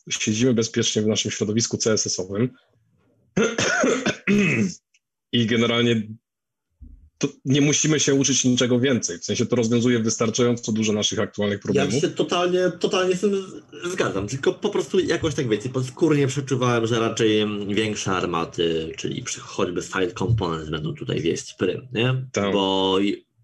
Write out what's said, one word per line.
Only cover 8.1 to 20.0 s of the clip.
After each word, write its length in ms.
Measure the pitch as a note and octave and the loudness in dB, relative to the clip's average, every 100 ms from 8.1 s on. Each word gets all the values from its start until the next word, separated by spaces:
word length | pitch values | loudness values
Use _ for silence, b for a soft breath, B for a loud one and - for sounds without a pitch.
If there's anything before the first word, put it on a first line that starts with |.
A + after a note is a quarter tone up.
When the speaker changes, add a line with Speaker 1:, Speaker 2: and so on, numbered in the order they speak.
Speaker 1:
uczyć 300 | C#3 C3+ B2+ | 2 2 2
niczego 360 | B2+ B2 B2 B2 | 2 2 4 4
więcej. 380 | C3+ A#2 - E2+ | 2 2 -2 -6
W 60 | |
sensie 220 | - F#2+ A2 | -4 0 0
to 100 | - | 2
rozwiązuje 420 | A2+ A#2+ B2 A#2+ | 2 2 4 2
wystarczająco 720 | A2 G#2 A2+ A2 A#2+ A#2+ - | 2 0 0 2 2 0 -2
dużo 200 | A2 A2 | -2 0
naszych 260 | G#2 G2+ G2 | 0 0 -2
aktualnych 400 | G2 - G#2 G2+ | -4 -2 -2 -2
Speaker 2:
Ja 40 | |
Speaker 1:
problemów. 320 | - F#2 F#2+ | 0 0 2
Speaker 2:
się 140 | B2 E3 | 0 0
totalnie, 640 | - F3 F3 F3+ F3+ F3+ F3 | 0 0 0 2 2 0 0
totalnie 360 | G3+ F#3+ F#3 F3+ | 0 2 0 2
z 40 | |
tym 160 | G#3 G3 | 0 0
z-, 560 | F#3+ - - - F3 | -4 -14 -18 -10 -6
zgadzam, 360 | F#3 B2+ F#2+ G2+ | -2 -2 -2 -4
tylko 240 | C3 F#3 | -2 -2
po 180 | - G#3 | 0 -2
prostu 280 | E3+ - F#3+ | -2 0 0
jakoś 340 | C#3+ E3 D#3+ | 2 0 -2
tak, 140 | D3 B2 | -2 0
wiecie, 200 | G#2 B2 | 0 -2
podskórnie 580 | B2+ B2+ - D#3+ D3 C3+ | -4 -4 0 2 4 2
przeczuwałem, 600 | C#3+ C#3 B2+ B2 A#2+ A2+ | 0 -2 0 2 2 2
że 140 | A#2 | 2
raczej 460 | A2+ G#2+ A2+ G#2+ G#2 G#2 G2+ | 0 2 2 4 0 -2 -2
większe 420 | G#2 G#2+ G2+ - | -2 -2 -2 -2
armaty, 840 | F#2 F2+ E2 E2 - E2 D#2+ D#2+ - | 0 0 -2 -2 -2 0 0 -4 -6
czyli 260 | - - | -6 -6
przy-, 180 | - - | -8 -10
choćby 420 | - - F#2 F2 | -8 -4 -2 -4
style 300 | - F#2+ | -4 -2